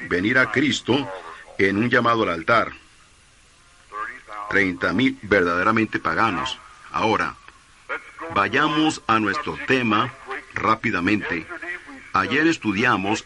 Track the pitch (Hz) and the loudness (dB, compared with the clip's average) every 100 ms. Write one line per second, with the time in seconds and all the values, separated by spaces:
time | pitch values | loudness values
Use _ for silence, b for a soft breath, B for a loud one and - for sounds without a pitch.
0 | - 90 101 127 123 127 143 - - 131 | -4 -2 0 2 2 2 0 0 0 0
1 | 131 95 B B - - 98 98 123 123 | -2 -10 B B -12 0 2 2 2 2
2 | 117 117 95 87 82 113 92 - - - | 4 2 2 -2 2 2 2 -4 -20 -20
3 | _ _ _ _ _ _ _ _ _ 104 | _ _ _ _ _ _ _ _ _ -12
4 | 107 127 - 104 104 101 95 85 95 90 | -10 -12 -16 -12 -4 0 0 0 -2 0
5 | 131 135 98 101 87 87 98 113 110 110 | 0 -2 2 2 4 2 2 2 0 -2
6 | - 82 110 85 - - - - - 82 | -2 0 0 0 -6 -8 -14 -20 -10 -2
7 | 107 101 80 - - - _ - - 147 | 0 0 -2 -6 -18 -20 _ -20 -12 -12
8 | - - 165 104 98 127 156 151 156 - | -12 -14 -6 -2 0 2 2 2 2 0
9 | - 113 104 95 - 78 143 131 120 104 | 0 2 2 -2 -4 -6 0 2 4 2
10 | 123 - - - - - 101 110 117 92 | 0 -6 -12 -12 -10 -2 0 0 0 -2
11 | 90 104 76 82 80 - - - - 269 | 2 0 0 -6 -8 -12 -12 -12 -14 -20
12 | - 196 190 139 160 156 110 95 123 104 | -4 -2 0 2 2 2 0 2 2 2
13 | 95 110 | 0 -2